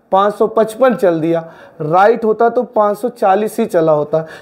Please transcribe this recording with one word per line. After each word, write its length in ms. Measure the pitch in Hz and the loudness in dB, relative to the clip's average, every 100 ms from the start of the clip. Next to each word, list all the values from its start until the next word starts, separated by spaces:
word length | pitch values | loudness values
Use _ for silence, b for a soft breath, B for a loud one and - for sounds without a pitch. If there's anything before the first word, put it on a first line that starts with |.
| _ | _
पाँच 220 | 190 202 | 0 0
सौ 120 | 202 214 | 0 -2
पचपन 480 | 220 220 - 254 | 0 -2 0 0
चल 260 | 226 190 165 | 2 0 0
दिया, 280 | 160 165 165 B B - | -2 -2 -6 B B -10
Right 420 | 151 175 208 226 | -2 2 4 2
होता 240 | 220 214 233 | -2 0 0
तो 140 | 240 | 0
पाँच 360 | 233 220 208 202 | -2 0 0 -2
सौ 100 | 247 | -6
चालीस 500 | 240 202 196 214 220 | -2 0 0 -2 -4
ही 80 | 220 | -2
चला 260 | 175 160 | 0 2
होता। 340 | 151 147 160 160 B | 0 0 -4 -6 B